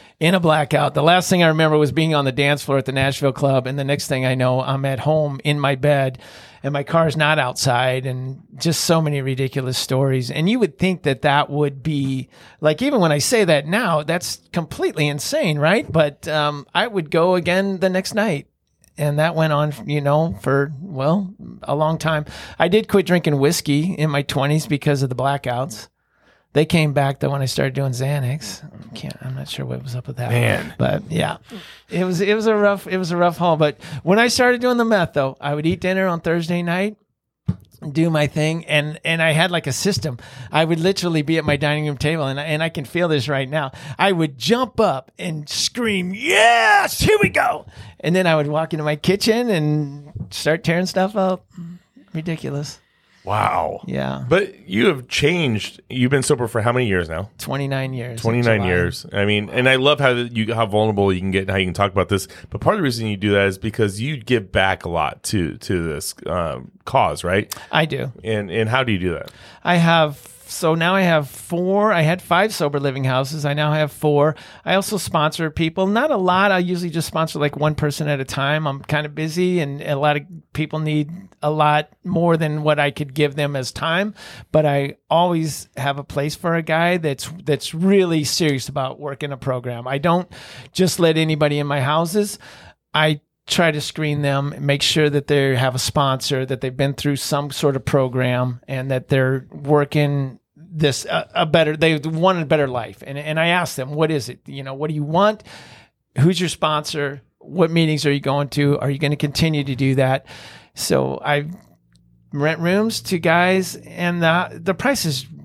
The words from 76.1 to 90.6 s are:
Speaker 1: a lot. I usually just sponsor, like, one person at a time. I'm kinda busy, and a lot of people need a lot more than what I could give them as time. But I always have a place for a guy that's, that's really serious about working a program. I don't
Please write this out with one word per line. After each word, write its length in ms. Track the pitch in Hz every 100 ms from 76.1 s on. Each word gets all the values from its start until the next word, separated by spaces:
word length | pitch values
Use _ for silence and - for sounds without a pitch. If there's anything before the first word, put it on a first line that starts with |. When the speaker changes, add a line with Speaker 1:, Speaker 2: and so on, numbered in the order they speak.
Speaker 1:
a 60 | 240
lot. 340 | 185 185 202
I 80 | 185
usually 320 | 180 175 175
just 160 | 160 -
sponsor, 320 | 160 160 156
like, 180 | 147 143
one 160 | 151
person 340 | 151 147 143 151
at 120 | 143
a 40 | 135
time. 420 | - 139 151 151
I'm 160 | 139
kinda 260 | - 151 151
busy, 520 | 147 160 160 180 180
and 200 | 143 139
a 140 | - 139
lot 220 | 147 147
of 60 | 143 165 -
people 240 | - 156 156
need 320 | 156 151 147 175 196 _
a 80 | 151
lot 380 | 156 151 151 151 _
more 340 | 175 165 170 165
than 260 | 156 151
what 160 | 151 147
I 100 | 143
could 220 | - 147
give 220 | 135 147 139
them 200 | 143 139
as 160 | 123
time. 420 | - 156 170 208 - - - -
But 140 | 156 151
I 300 | 143 139 - _
always 560 | 160 175 165 160 - - -
have 220 | 139 143
a 40 |
place 320 | 139 143 147 -
for 200 | 175 165
a 60 |
guy 340 | 160 160 175 180
that's, 320 | 156 135 - 160
that's 300 | 135 139 -
really 500 | 160 190 202 180 165
serious 440 | 139 - 160 135 -
about 300 | 143 131 -
working 320 | 143 135 143
a 60 | 135
program. 500 | 139 127 123 120 127
I 100 | 139
don't 320 | 170 175 175 - - -